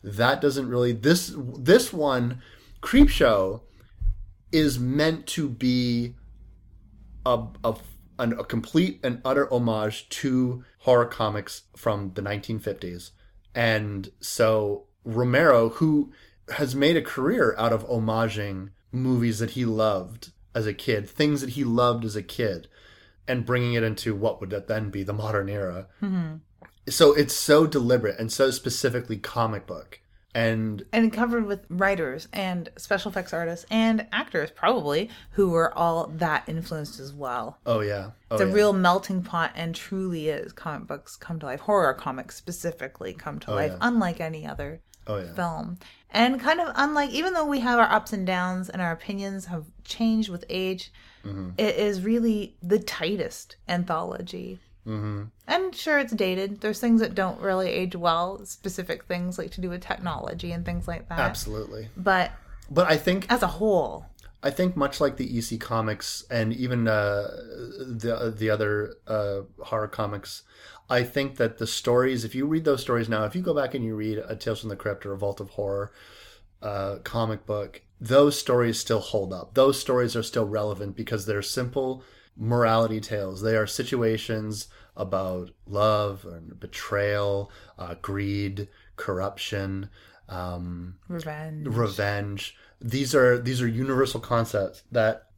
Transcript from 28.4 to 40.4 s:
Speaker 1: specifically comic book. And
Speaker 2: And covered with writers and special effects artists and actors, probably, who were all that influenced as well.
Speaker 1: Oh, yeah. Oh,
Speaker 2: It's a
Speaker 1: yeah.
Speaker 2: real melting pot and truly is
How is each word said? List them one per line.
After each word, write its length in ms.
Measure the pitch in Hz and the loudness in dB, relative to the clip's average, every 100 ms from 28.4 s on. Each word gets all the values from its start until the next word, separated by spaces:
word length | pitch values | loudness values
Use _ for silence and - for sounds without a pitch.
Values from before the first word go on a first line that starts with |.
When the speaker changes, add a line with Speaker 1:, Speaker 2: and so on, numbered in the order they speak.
| 135 | 2
Speaker 1:
specifically 680 | 127 131 120 131 123 120 107 | 2 -4 0 0 0 -4 -8
comic 500 | - - 113 104 - | -4 -2 0 -2 -8
book. 320 | 85 - - _ _ _ | -14 -14 -20 _ _ _
And 520 | 117 113 113 110 104 - | 0 2 2 -2 -4 -2
Speaker 2:
And 180 | 220 226 | 2 2
covered 340 | 220 240 233 208 | 2 0 0 -2
with 200 | 196 - | -4 -6
writers 600 | 180 190 190 151 139 - | 0 0 2 -2 -6 -8
and 380 | - 190 180 160 - | -6 -4 -4 -8 -14
special 340 | - 196 202 | -2 -2 0
effects 220 | 190 185 | -6 -4
artists 320 | 165 165 170 - | -4 -4 -6 -2
and 380 | 220 226 220 214 | 2 4 2 0
actors, 360 | 220 320 170 151 | -4 -2 -2 -4
probably, 600 | - 180 247 147 147 214 - - | 0 2 2 2 0 -2 -10 -6
who 180 | - 196 | 2 4
were 280 | 165 165 - | 4 2 4
all 300 | 170 165 - | 2 2 -2
that 400 | 156 165 151 - | -2 0 0 -2
influenced 540 | 160 175 160 147 - | -8 -6 -8 -8 -12
as 100 | 135 | -14
well. 480 | 143 135 123 113 - - | -10 -6 -6 -6 -8 -2
Speaker 1:
Oh, 160 | 113 | 0
yeah. 300 | 104 101 98 - _ | 0 -4 -6 -14 _
Oh, 60 | 110 | 0
Speaker 2:
It's 80 | |
a 40 | 190 | 4
Speaker 1:
yeah. 60 | |
Speaker 2:
real 180 | 202 208 | 6 6
melting 520 | 190 180 185 - 185 | 6 4 4 0 -4
pot 280 | 180 170 165 - | -2 -2 -4 -4
and 200 | 165 165 | -6 -6
truly 540 | - 190 190 170 151 | -8 -6 -4 -4 -4
is 240 | 143 | -4